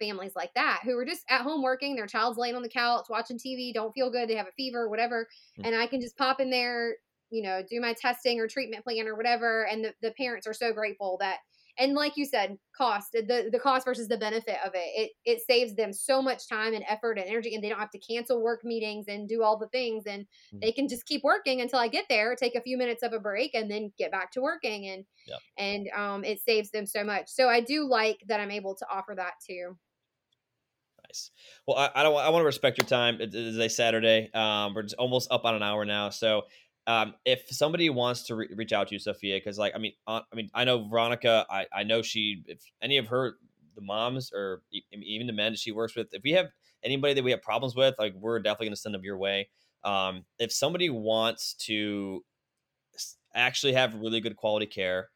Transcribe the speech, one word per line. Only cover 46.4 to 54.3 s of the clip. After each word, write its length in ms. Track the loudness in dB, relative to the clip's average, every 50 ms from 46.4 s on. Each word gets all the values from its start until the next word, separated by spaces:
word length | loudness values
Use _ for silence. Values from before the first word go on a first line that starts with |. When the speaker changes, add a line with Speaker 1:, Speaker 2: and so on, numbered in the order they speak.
| 2 0 -6 _ _ _ _ _ -4
Speaker 2:
anybody 320 | -2 -2 2 2 2 2
that 100 | 4 4
we 60 | 2 2
have 100 | 0 0
problems 320 | 0 0 0 0 -2 2
with, 200 | 4 4 4 4 2
like, 160 | -2 -2 -2
we're 240 | -4 -4 -2 -2 0
definitely 260 | 0 0 0 0 -2 -4
gonna 80 | -4
send 180 | -6 -8 -8 -8
them 100 | -8 -6
your 140 | -8 -6 -2
way. 300 | 0 0 0 0 -2 -4 _ _ _ _ _ _ -2
Um, 420 | 0 0 2 2 0 -2 -6 -10 _ _ _
if 140 | -4 -2 0
somebody 360 | 0 0 0 2 0 0 0
wants 640 | 0 0 0 2 2 4 4 2 0 -2 -6 -8 -8 -8 -6
to 580 | -4 -2 -2 -2 -2 -2 -4 -4 -6 -6 -8 -10 _ _ _ _ _ _ _ _ _ _ _ _ _ _
s-, 240 | -14 -14 -14 -14 _ _ _ 0
actually 380 | 2 2 2 2 2 2 4 4
have 220 | 4 4 2 0
really 260 | -4 -4 -2 -2 0
good 160 | -2 -2